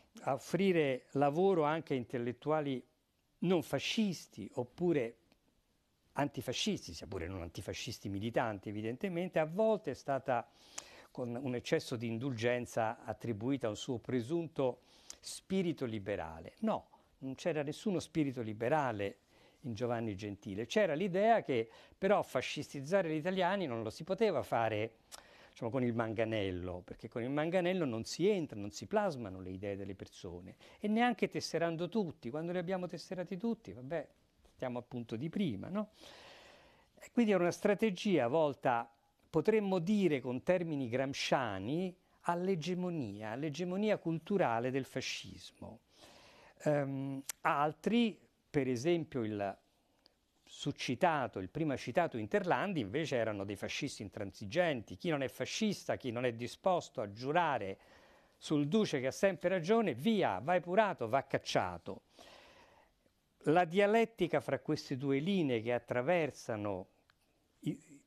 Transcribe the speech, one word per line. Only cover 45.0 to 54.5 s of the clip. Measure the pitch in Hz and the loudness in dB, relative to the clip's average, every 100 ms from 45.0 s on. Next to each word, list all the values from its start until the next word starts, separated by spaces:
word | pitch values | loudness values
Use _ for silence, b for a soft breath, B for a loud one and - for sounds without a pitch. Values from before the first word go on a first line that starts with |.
| - - 95 90 - - - - _ B B B B B B - | -6 -8 -10 -14 -16 -16 -18 -18 _ B B B B B B -2
Ehm, | 156 143 135 135 135 135 - - | 2 2 2 -2 -4 -6 -8 -2
altri, | 160 147 151 - 196 240 226 160 _ _ _ | 0 4 2 0 2 4 2 0 _ _ _
per | 147 131 | 0 2
esempio | 120 156 175 156 131 | 2 2 2 0 -2
il | 107 104 101 - _ _ _ _ _ _ _ _ | -2 -2 -2 -4 _ _ _ _ _ _ _ _
succitato, | - - 147 - - 120 175 151 113 104 | -20 -8 -6 -4 -4 2 2 2 -2 -4
il | 92 | -6
prima | 151 160 123 | -4 -2 -2
citato | - 175 165 120 | -2 0 0 -2
Interlandi, | 110 208 185 127 190 160 | 0 0 2 0 0 -2
invece | 98 135 156 123 | -2 -2 0 0
erano | 110 104 | 0 0
dei | 98 98 | -4 -4
fascisti | 104 - 147 - | -6 -4 -6 -6
intransigenti. | 101 104 98 - 101 | -8 -8 -10 -8 -2